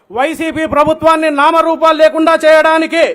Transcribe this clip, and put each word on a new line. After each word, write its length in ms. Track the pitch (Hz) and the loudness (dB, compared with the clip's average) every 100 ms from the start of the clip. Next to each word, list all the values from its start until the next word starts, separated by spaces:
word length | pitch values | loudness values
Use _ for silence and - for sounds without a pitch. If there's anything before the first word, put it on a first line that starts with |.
| _ | _
వైసీపీ 540 | 208 285 294 320 302 320 | -6 -6 -4 -8 -6 -4
ప్రభుత్వాన్ని 640 | 285 302 311 311 320 311 | 0 0 0 0 0 0
నామరూపాలు 680 | 285 294 330 320 330 320 311 | 0 0 0 0 0 0 2
లేకుండా 360 | 311 320 320 | 2 2 0
చేయడానికి 680 | 320 311 311 311 320 320 330 277 | 0 2 2 2 0 -2 -2 -2